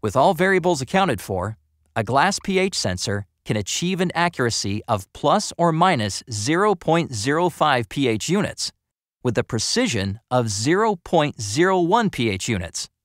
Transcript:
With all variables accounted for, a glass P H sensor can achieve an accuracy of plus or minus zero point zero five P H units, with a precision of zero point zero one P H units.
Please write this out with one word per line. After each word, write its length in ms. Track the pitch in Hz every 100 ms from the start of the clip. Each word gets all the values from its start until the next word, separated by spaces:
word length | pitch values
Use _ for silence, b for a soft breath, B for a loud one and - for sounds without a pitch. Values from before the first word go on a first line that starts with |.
With 140 | 107 117
all 180 | 156
variables 480 | 165 185 185 180 165
accounted 400 | 131 190 190 110
for, 360 | - 95 95 113 _ _ _ -
a 80 |
glass 360 | 107 131 170 202
P 160 | - 185
H 160 | 190 -
sensor 500 | - 90 - 101 98 _ -
can 120 | 107
achieve 420 | 104 - 175 185
an 120 | 180
accuracy 680 | 160 175 170 120 - 101 104 -
of 240 | 107 -
plus 400 | - 147 190 - -
or 140 | 170
minus 520 | 160 185 156 104 - -
zero 440 | 107 107 165 208 190
point 380 | - 165 160
zero 360 | 120 113 151 175
five 400 | - 151 131 117
P 180 | - 131
H 220 | 110 -
units, 420 | 190 190 - - _ _ _ _ _
with 140 | 127 117
a 60 |
precision 760 | 117 - - 226 247 113 98 104 _
of 200 | 127 117
zero 460 | 101 120 180 226 196
point 380 | - 170 147 -
zero 380 | 104 110 185 185
one 300 | 170 220 214
P 200 | - 113
H 180 | 95 -
units. 420 | 104 90 - - _